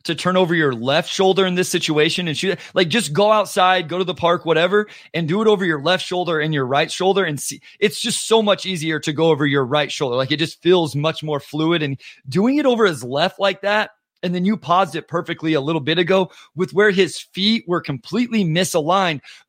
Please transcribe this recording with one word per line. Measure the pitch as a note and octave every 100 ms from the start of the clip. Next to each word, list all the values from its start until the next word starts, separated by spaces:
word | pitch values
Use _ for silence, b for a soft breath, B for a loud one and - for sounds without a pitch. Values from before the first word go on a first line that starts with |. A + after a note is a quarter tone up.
| -
to | D#3+
turn | F3+ F#3
over | F3 E3+
your | D3
left | A#2+ A#2+ D#3 D#3+
shoulder | - F#3+ F#3+ F#3
in | F3+
this | F3+
situation | F3 - D3+ D#3+ F#3 F3
and | C#3+
shoot, | F#3 E3+ B
like, | F#3 F3
just | A#3 D3
go | D3 G#3
outside, | G#3+ F#3+ G3+ F#3 F#3 D#3
go | F3
to | F3+
the | F3
park, | E3+ F3 E3
whatever, | D#3+ F3+ G#3 G#3 B B
and | D#3+ D#3
do | G3
it | A3
over | G3+ F3+
your | D3+
left | D3+ F3+ -
shoulder | F3+ F3 D#3
and | D#3
your | D3 B2+
right | C#3 E3
shoulder | - F3+ G3 F3
and | C#3+
see. | - - B B
It's | G#3 -
just | A#3 - -
so | A3+
much | G#3 F#3 F#3+
easier | F3+ D#3+ D3+
to | D#3+
go | D3+ E3
over | C#3+ C#3+
your | C#3 B2
right | D3 C#3+
shoulder. | - C#3 B2
Like, | C3+
it | D3+
just | D#3 -
feels | E3+ F3+ D#3 C#3+
much | D#3 D#3
more | D3 C#3+
fluid, | - D3+ D#3+ E3+
and | D3 C3 B B C3
doing | D3 A3+ C#4+
it | C#4
over | A#3 G3+
his | C#3
left | B2 C#3 F#3 -
like | G3 F#3+
that, | G3 G#3+ - _ _ _
and | F#3
then | F3+ F#3
you | A3
paused | - F3 F#3 D3+
it | -
perfectly | E3+ E3+ E3 D#3+
a | D3+
little | C#3 E3
bit | C3+ D#3+
ago | F3 F#3+ F3+ B B D3+
with | F#3
where | E3+ G#3+
his | F#3+ E3+ -
feet | - F3+ G3+ A3+ F3
were | F3
completely | D3+ C3+ - A3 A#3+ A3 E3+
misaligned. | D#3+ F3+ F3 D3+ F#3+ F3+ C#3+ B B